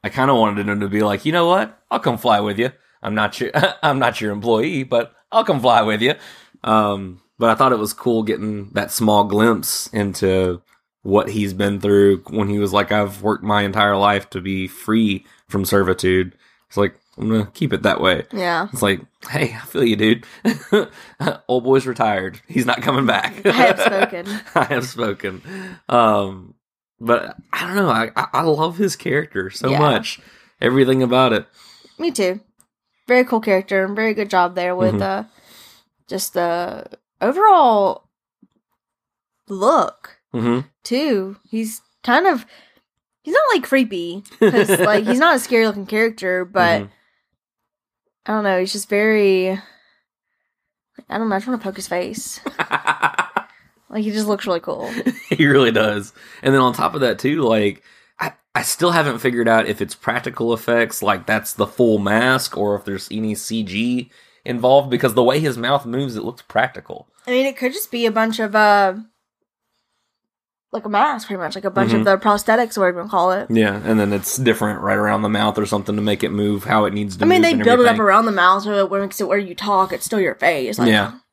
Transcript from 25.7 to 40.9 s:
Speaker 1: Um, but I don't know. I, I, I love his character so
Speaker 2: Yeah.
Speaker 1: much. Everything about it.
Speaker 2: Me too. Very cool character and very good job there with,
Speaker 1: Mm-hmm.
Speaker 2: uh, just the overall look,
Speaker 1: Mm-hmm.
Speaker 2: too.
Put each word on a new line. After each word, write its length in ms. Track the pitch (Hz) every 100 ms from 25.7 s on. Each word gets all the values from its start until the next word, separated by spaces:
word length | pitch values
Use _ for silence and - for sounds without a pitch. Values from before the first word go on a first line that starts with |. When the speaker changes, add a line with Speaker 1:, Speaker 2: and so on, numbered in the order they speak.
| - -
Speaker 1:
Um, 680 | 120 113 104 98 95 87 _ _ _ _ _
but 360 | 113 120 53 - _
I 140 | - 175
don't 100 | 196
know. 120 | 185
I, 220 | 113 113 -
I, 100 | -
I 80 | 127
love 340 | 165 151 160 170
his 200 | 202 -
character 520 | - 139 156 - 95
so 200 | - 131
Speaker 2:
Yeah. 80 | 139
Speaker 1:
much. 400 | 151 117 - - - _ _ _
Everything 420 | 123 131 131 131
about 300 | 127 127 131
it. 140 | 107 - _ - - _ _
Speaker 2:
Me 120 | 339
too. 300 | 254 185 190 _ _ _ _ _ _ -
Very 180 | 247
cool 160 | 254 226
character 440 | 220 190 190 196
and 100 | 190 202
very 160 | 220
good 140 | 214 202
job 280 | 185 175 180
there 180 | 180 180
with, 180 | 185
Speaker 1:
Mm-hmm. 80 | 202
Speaker 2:
uh, 220 | 196 196 220 _ _ - - _ _ _ _
just 260 | 185 -
the 520 | 180 175 170 175 - - - _ _
overall 880 | 214 311 427 370 269 214 196 - _ _ _ _ _ _ _ _ _ _ _ _ _ _ _
look, 680 | 196 214 302 190 - - _ _
Speaker 1:
Mm-hmm. 340 | 123 117 120 139 _
Speaker 2:
too. 520 | -